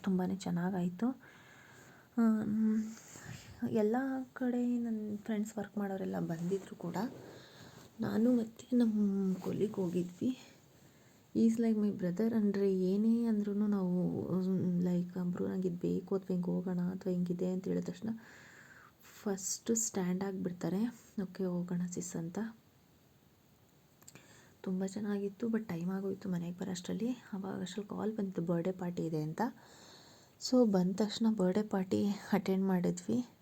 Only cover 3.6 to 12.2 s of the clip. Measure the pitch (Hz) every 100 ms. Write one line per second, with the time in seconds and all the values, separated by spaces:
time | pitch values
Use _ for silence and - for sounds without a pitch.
3.6 | 240 226 214 247 269 262 254 - 254 247
4.6 | 247 240 233 220 214 208 - 208 214 -
5.6 | 196 208 196 190 185 190 170 165 175 190
6.6 | - - 175 180 247 - - - - -
7.6 | - - - - 220 208 240 247 220 -
8.6 | - 247 226 208 202 196 190 185 185 180
9.6 | 208 202 180 180 175 - 254 254 - -
10.6 | - - - - - - - - 226 226
11.6 | 226 214 208 190 180 175